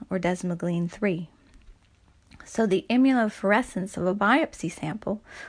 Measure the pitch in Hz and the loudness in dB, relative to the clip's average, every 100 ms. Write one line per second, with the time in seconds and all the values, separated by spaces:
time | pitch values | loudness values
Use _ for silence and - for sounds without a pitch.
0 | - 190 170 180 180 170 175 170 170 - | -8 -2 -2 -2 -2 -4 -2 -2 -2 -2
1 | 208 170 165 _ _ - - - _ _ | -2 -2 -6 _ _ -20 -20 -20 _ _
2 | _ _ _ - - - 220 190 - 240 | _ _ _ -20 -10 -2 2 2 2 4
3 | 269 254 220 - 196 214 247 190 190 - | 6 6 2 0 2 2 2 -4 -6 -2
4 | 180 202 202 277 311 - 170 - 151 214 | 0 2 4 4 2 -4 -8 -6 -8 -6
5 | - 214 - - | -6 -6 -8 -18